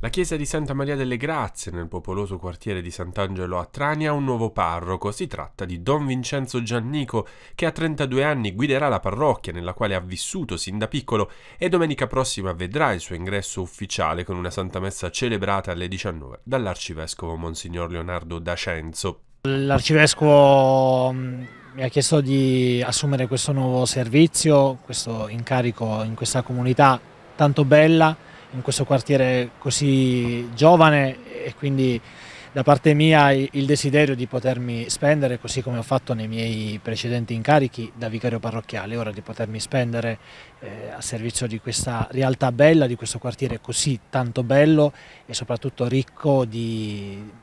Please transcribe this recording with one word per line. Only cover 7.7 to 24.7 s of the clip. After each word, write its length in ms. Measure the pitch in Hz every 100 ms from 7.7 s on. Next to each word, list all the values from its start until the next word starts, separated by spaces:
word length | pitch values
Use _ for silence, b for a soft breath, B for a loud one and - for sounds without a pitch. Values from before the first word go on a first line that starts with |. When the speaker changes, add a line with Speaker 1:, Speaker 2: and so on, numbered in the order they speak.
Speaker 1:
trentadue 520 | 160 165 151 143 127
anni 300 | 143 143 107
guiderà 360 | 92 143 135 147
la 120 | 104
parrocchia, 540 | - 101 147 117 -
nella 180 | 87 87
quale 220 | 92 110
ha 60 | 95
vissuto 580 | 90 90 - 190 151 107
sin 180 | - 101
da 120 | 110
piccolo, 420 | - - 113 98 B B B
e 140 | 180
domenica 360 | 180 165 147 123
prossima 460 | 131 127 - 95
vedrà 400 | 85 90 143 151
il 80 | 95
suo 140 | -
ingresso 480 | 87 90 101 95 -
ufficiale 600 | 90 - 101 - 82 85
con 120 | 87 92
una 140 | 87
santa 280 | 85 92 92
messa 320 | 95 - 90
celebrata 640 | - 123 110 95 101 95
alle 160 | 87 90
diciannove 520 | 95 104 82 67 -
dall'arcivescovo 960 | - 131 104 90 - 80 80 - 85 82
Monsignor 540 | 82 82 85 85 85
Leonardo 480 | 87 85 87 82 85
D'Acenzo. 840 | 82 87 - 85 80 82 98 - - _
Speaker 2:
L'arcivescovo, 1700 | 135 135 139 139 - 156 151 - 151 143 143 139 135 135 131 131 127
mm, 280 | 127 127 127 123 - - 131
mi 60 |
ha 60 | 127
chiesto 320 | 147 131 156
di 640 | 135 135 131 127 123 120 123
assumere 400 | 120 147 139 127
questo 260 | 131 -
nuovo 340 | 135 131 127 127
servizio, 880 | - 117 135 160 - 160 143 135